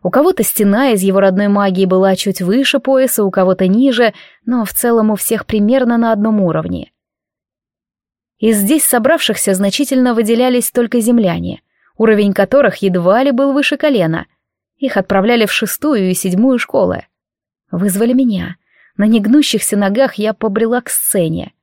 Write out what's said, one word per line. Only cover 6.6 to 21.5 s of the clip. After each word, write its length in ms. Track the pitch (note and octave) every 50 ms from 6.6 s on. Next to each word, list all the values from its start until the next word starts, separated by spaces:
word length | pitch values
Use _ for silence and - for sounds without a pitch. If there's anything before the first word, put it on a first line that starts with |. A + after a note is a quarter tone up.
| D#3+ F3 F3+ - - _ _ _ _ _ _ _ _ _ _ _ _ _ _ _ _ _ _ _ _ _ _ _ _ _ _ _ _ _ _ _
Из 180 | - A3 A3 G#3
здесь 260 | G3 G3+ D4+ D4+ -
собравшихся 720 | - - A#3+ A3 C#4 E4 D#4+ - - G#3+ - - G#3 G3
значительно 600 | F#3 G3+ G3 - - D4 - C4+ B3+ B3+ B3 A#3
выделялись 560 | A3+ A3+ G#3 A#3 A3+ B3 B3+ B3 B3 A#3 -
только 300 | _ B3 A#3+ A#3 - A#3+
земляне, 640 | G#3+ A3+ B3 A#3 G#3+ F3+ E3+ E3+ E3+ F3+ - - _ _ _ _ _ _ _
уровень 360 | - A3 A3+ G#3+ G3+ G#3 G3+
которых 440 | F#3+ - G3 F#3+ - C#4 C#4 G#3 F#3
едва 480 | - - G3 F3+ F#3 E3+ F3+ G3+ A#3 C4+
ли 80 | C#4+
был 200 | C4 A#3 C#4 C#4
выше 240 | C4+ C#4+ C#4 - D4+
колена. 500 | C#4 - D4+ C4+ A3 E3+ D#3+ D#3+ D#3+ - _ _ _ _ _ _ _ _ _ _
Их 200 | _ C#4 C4 -
отправляли 500 | G3+ F#3+ _ G3 F#3+ F#3+ A3 A#3+ A#3 A3
в 60 | G3+
шестую 580 | - - A3+ G3 - - - D4+ D4 G#3+ F#3+ F#3
и 40 | F#3
седьмую 460 | - - F#3+ F3+ F#3 A#3 C4+ B3+ A#3
школы. 460 | - - - C4+ G3 F2+ F2+ - - _ _ _ _ _ _ _ _ _ _ _ _ _
Вызвали 400 | - F3 F#3+ G#3 F3+ G3 A3+ A#3
меня. 440 | B3+ B3+ C4+ A#3+ G#3 F3+ F3 - E3+ _ _ _ _ _ _ _ _
На 100 | - G3+ A3
негнущихся 680 | A3+ A3+ G3+ G#3+ B3 D4+ C#4+ - - G#3 - - A3
ногах 380 | G3+ G3+ G3 G3+ A#3+ C4+ C4 -
я 180 | - G#3 G#3+
побрела 480 | G#3 _ A3+ A3 G3 A3+ A#3 A3+ A#3+ B3
к 80 | A#3+ -
сцене. 640 | - - - - - G3+ E3+ D#3+ E3 E3+ - -